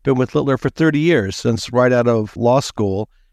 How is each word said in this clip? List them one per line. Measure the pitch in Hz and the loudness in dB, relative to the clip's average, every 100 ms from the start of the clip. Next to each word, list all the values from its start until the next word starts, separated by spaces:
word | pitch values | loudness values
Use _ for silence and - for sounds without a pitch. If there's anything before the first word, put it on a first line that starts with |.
been | - 131 | -2 0
with | 127 | 0
Littler | 151 135 131 | -2 -2 -2
for | 139 | -4
thirty | - 160 147 | 0 0 2
years, | 165 151 98 - | 2 2 0 -4
since | 123 113 - | -2 -2 -2
right | 120 127 | 0 2
out | 123 120 | 2 2
of | 113 107 - | 0 -2 -2
law | 117 131 | 0 0
school. | - - 101 95 110 _ _ | -2 -4 -4 -4 -8 _ _